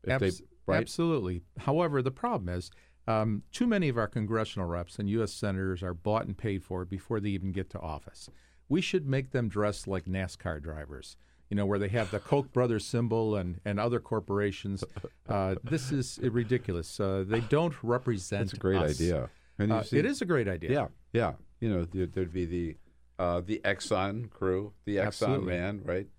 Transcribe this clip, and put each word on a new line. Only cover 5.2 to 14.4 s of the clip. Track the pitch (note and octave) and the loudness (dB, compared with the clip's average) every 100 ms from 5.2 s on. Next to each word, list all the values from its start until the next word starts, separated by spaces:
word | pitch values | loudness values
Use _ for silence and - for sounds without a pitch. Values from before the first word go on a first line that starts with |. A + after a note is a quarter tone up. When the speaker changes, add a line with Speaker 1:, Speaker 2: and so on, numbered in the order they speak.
Speaker 2:
S | G#2 | 0
senators | - G#2 F#2+ F#2+ F2+ | -2 -2 0 0 -2
are | F#2 | -4
bought | E2 G#2+ A2 F#2+ | -2 0 0 0
and | G2 | -4
paid | A2+ G2 | -2 -2
for | - F#2 F#2 | -4 -6 -4
before | F#2+ - A2 | -8 -2 -2
they | G2+ | 0
even | G2 F#2+ | -2 -2
get | F#2+ F#2 | -4 -6
to | - | -6
office. | D#2+ D2 - - - - - - - | -6 -8 -10 -18 -20 -20 -20 -20 0
We | D#3 | 0
should | F#3 F#3 C#3 | 2 0 2
make | C3 C3+ | -2 0
them | B2+ A2+ | 0 0
dress | G2 G#2 G2+ - | 2 0 0 -4
like | F#2+ F2+ | -4 -2
nascar | F#2+ F2+ - F2+ D#2 | -2 -2 -4 -6 -4
drivers, | D#2 D2+ C#2+ C2+ - - - - - | -6 -10 -10 -12 -16 -20 -20 -20 -4
you | G2+ | 0
know, | G2+ | 2
where | G2+ | 2
they | G2 | 2
have | A2+ G2+ | 0 0
the | G#2 | -4
Koch | - C#3+ C3 | 2 0 2
brothers | - B2 A2 - | 2 2 2 0
symbol | A#2+ A#2 A2+ A2 G#2 | 0 2 2 2 0
and, | F2+ F2 G#2 | -2 -4 -2
and | G2+ | 0
other | A#2+ A#2+ | 0 0
corporations. | A#2 A2 F#2 G2+ | 0 -4 0 2